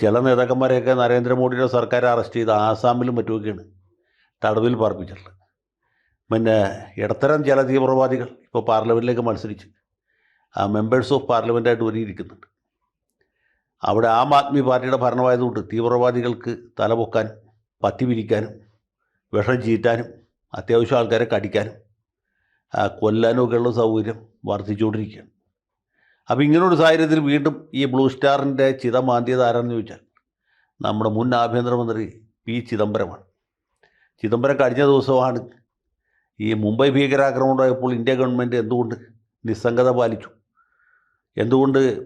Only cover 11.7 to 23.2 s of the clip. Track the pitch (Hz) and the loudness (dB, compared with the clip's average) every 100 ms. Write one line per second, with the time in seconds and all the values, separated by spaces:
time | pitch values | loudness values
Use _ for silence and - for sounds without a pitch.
11.7 | 113 113 110 107 92 90 - _ _ _ | 0 -2 -4 -6 -10 -16 -20 _ _ _
12.7 | _ _ _ _ _ _ _ _ _ _ | _ _ _ _ _ _ _ _ _ _
13.7 | _ - 101 113 117 135 143 143 147 127 | _ -2 2 2 2 4 2 2 0 2
14.7 | 127 127 131 123 120 127 123 123 110 98 | 0 0 0 0 0 2 2 0 -4 -6
15.7 | 110 117 123 123 120 120 113 120 117 120 | -2 0 2 2 0 -4 -6 -8 -12 -10
16.7 | - 104 117 110 113 107 - _ _ _ | -4 -2 0 -2 -4 -4 -10 _ _ _
17.7 | _ 101 - 127 113 110 110 110 - _ | _ -4 -2 -2 -2 -2 -2 -4 -12 _
18.7 | _ _ _ _ _ _ 107 104 127 107 | _ _ _ _ _ _ -2 0 0 0
19.7 | 113 117 117 123 - _ _ _ - 92 | 0 2 0 -4 -16 _ _ _ -10 0
20.7 | 117 117 127 113 110 117 - 104 104 92 | 0 2 0 2 0 0 -2 -2 -4 -6
21.7 | - _ _ _ _ _ _ _ _ _ | -10 _ _ _ _ _ _ _ _ _
22.7 | - 101 - 107 110 | -4 -4 -2 0 2